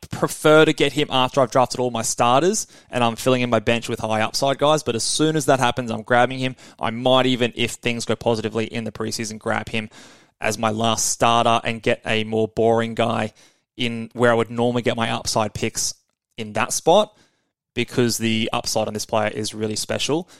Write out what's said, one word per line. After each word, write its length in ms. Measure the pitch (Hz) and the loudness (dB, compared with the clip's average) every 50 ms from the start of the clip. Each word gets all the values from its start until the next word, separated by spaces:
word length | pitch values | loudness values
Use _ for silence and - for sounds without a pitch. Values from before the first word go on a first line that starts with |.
| - - | -18 -14
prefer 560 | - - - 143 - - - 156 151 156 156 | -6 -4 -4 -4 -2 0 4 6 8 8 8
to 80 | 156 151 | 6 4
get 200 | - 151 139 127 | 2 0 0 0
him 160 | 151 147 - | 0 -2 0
after 300 | - 131 127 123 - 143 | 0 0 0 2 2 0
I've 100 | 131 117 | 0 2
drafted 280 | - 135 123 - - 127 | 2 2 2 2 0 -2
all 120 | 127 123 | -4 -2
my 100 | 120 113 | -2 -4
starters 640 | 113 - - - 123 120 123 139 156 185 220 214 - - - - - _ | -4 -4 -2 2 2 4 4 4 4 2 0 -2 -4 -8 -12 -20 -14 _
and 140 | - 123 120 | -2 0 0
I'm 120 | 117 113 | 0 0
filling 280 | - - 131 127 123 123 | 0 0 2 2 2 2
in 80 | 123 | 2
my 80 | 117 110 | 2 2
bench 280 | 101 123 117 117 113 - | 2 2 0 0 -2 -4
with 120 | 120 - | -6 -4
high 220 | - 110 110 107 | -4 -2 0 0
upside 360 | 113 107 - - 139 139 135 123 | 0 -2 -2 -2 0 0 0 2
guys. 240 | 147 147 156 151 | 2 2 2 2
But 140 | - - 117 | 0 -2 -4
as 80 | 113 - | -4 -4
soon 320 | - - - 156 156 156 | -4 -2 0 0 0 0
as 100 | 156 139 | 0 2
that 140 | - 139 123 | 2 2 4
happens, 320 | 131 120 120 - 127 113 | 2 0 0 -2 -4 -6
I'm 100 | 110 110 | -6 -6
grabbing 380 | 107 - 127 120 123 123 131 131 | -2 2 4 4 4 2 0 -2
him. 160 | 131 131 127 - - - - - | -6 -6 -6 -8 -14 -20 -12 -6
I 100 | - 113 | -6 -6
might 380 | 113 117 123 123 131 131 127 127 | -4 -2 2 4 4 6 6 4
even, 260 | 127 113 123 117 - | 2 2 0 0 0
if 180 | - 120 113 - | -2 -4 -4 -4
things 320 | - - 120 117 117 110 | -4 -6 -4 -4 -4 -4
go 100 | - 113 | -4 -4
positively 500 | - - 120 120 110 107 107 107 113 110 | -2 0 0 0 0 -2 -4 -4 -4 -4
in 180 | - - 117 113 | -4 -6 -8 -8
the 80 | 110 | -8
preseason, 460 | - - 110 110 107 - 117 107 110 110 | -8 -8 -8 -6 -6 -6 -6 -8 -10 -8
grab 320 | - 113 107 110 110 - | -4 -4 -2 -2 -4 -4
him 220 | - 110 107 107 - - - - - - _ _ _ _ | -6 -6 -6 -8 -12 -18 -20 -20 -20 -20 _ _ _ _
as 160 | - 110 107 107 | -4 -4 -2 0
my 140 | 117 110 | 0 0
last 400 | 107 107 117 113 110 110 - - | 0 0 0 0 0 0 0 -2
starter 500 | - - 131 117 117 117 117 117 113 113 - | -2 2 2 4 4 4 4 4 2 2 0
and 200 | 117 113 113 - | -2 -6 -4 -2
get 180 | 120 123 - - | -2 -2 -2 -2
a 200 | - 113 110 110 | -4 -2 -2 -2
more 240 | 110 110 110 110 110 | -2 -2 -2 -2 -2
boring 480 | - - 110 113 113 113 113 113 113 | 0 0 2 2 2 2 0 -2 -2
guy 380 | 110 117 117 113 113 110 107 - _ _ _ _ _ _ _ _ - | -2 -2 0 0 -2 -4 -4 -6 _ _ _ _ _ _ _ _ -6
in 320 | 127 120 117 117 113 110 - | -6 -4 -4 -6 -8 -8 -2
where 180 | - 123 120 | 0 2 4
I 20 | 117 | 4
would 160 | 113 113 104 | 4 0 -2
normally 320 | 120 117 120 123 120 123 | -2 -2 -2 0 0 0
get 160 | 113 120 113 117 | -2 -2 -2 -2
my 140 | 117 113 | -2 -2
upside 420 | 120 117 - - - 113 110 104 - | -4 -4 -4 -4 -2 0 -2 -2 -2
picks 400 | - - 113 - - - - - _ _ _ _ _ _ _ _ | -4 -6 -6 -4 -4 -6 -6 -6 _ _ _ _ _ _ _ _
in 180 | - 110 107 104 | -12 -12 -8 -4
that 180 | 107 110 - | -4 -4 -2
spot, 440 | - - - 160 170 208 214 - _ _ _ _ _ _ _ _ _ _ _ _ _ | -4 -2 2 4 4 4 4 0 _ _ _ _ _ _ _ _ _ _ _ _ _
because 440 | 117 120 - - - 123 117 110 - | -4 -4 -2 0 2 2 2 2 0
the 320 | 113 113 113 110 113 - - | 0 0 0 0 -2 -2 -4
upside 340 | 120 - - - 113 107 110 | -4 -4 -4 -2 -2 -2 -2
on 60 | 107 | -4
this 120 | 107 - | -6 -6
player 220 | - - 110 107 107 | -4 -2 -2 0 -2
is 260 | - - 110 104 - | -2 -4 -6 -6 -6
really 220 | 107 110 107 110 | -6 -6 -4 -4
special. 540 | - - - 110 110 - - 139 165 185 - - - | -6 -6 -4 -4 -4 -2 -2 -2 -2 -4 -6 -14 -20